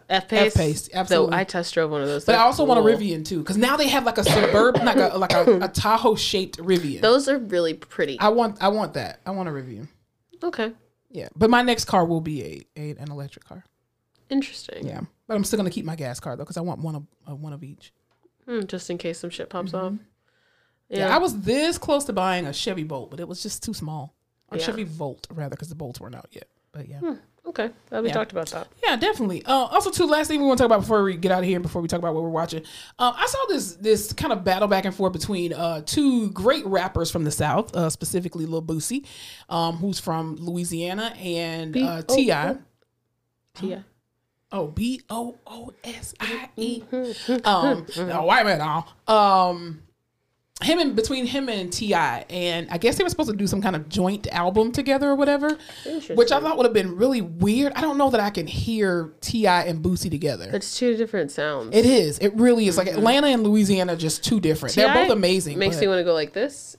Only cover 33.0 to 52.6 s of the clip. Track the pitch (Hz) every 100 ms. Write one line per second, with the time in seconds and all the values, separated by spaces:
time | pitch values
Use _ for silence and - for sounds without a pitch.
33 | 247 240 494 539 494 302 185 - 214 214
34 | - - 311 208 185 185 208 190 190 190
35 | 185 170 - 190 175 147 170 156 156 311
36 | 277 247 208 - 214 311 190 190 185 165
37 | 165 170 151 - 151 151 226 175 160 -
38 | 170 180 180 170 160 160 160 160 - 262
39 | - - - - - 170 165 165 196 180
40 | 190 160 160 156 170 175 175 165 175 196
41 | 226 - 185 170 165 165 160 254 262 165
42 | 160 269 240 151 175 269 - _ _ _
43 | _ _ _ _ _ - 190 185 196 _
44 | _ _ _ _ - 202 151 160 233 262
45 | - 226 240 - - 233 240 - 240 226
46 | - - 214 226 247 - 226 233 - 254
47 | 247 208 - 247 220 190 277 196 160 165
48 | 180 170 160 240 208 160 156 160 - -
49 | - 214 202 190 180 175 170 156 - _
50 | _ _ _ _ _ - - 339 294 214
51 | 220 262 247 277 262 208 180 - 208 175
52 | 143 120 - 180 175 170